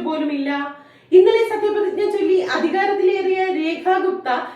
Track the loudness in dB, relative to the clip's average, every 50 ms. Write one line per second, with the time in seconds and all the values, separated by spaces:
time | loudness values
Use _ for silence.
0 | -4 -4 -4 -4 -4 -4 -4 -4 -4 -4 -4 -6 -6 -8 -12 -16 -20 -20 -20 -20
1 | _ _ 6 6 6 6 4 2 0 0 -2 -2 -2 -2 0 0 -2 -2 -2 -2
2 | -2 0 0 0 0 2 2 2 0 0 -2 -2 -2 0 0 0 0 0 0 2
3 | 2 2 2 2 0 0 0 0 0 -2 -2 -2 -2 -2 -4 -2 0 0 0 2
4 | 0 -2 -2 -4 -4 -4 -4 -4 -4 -8 -14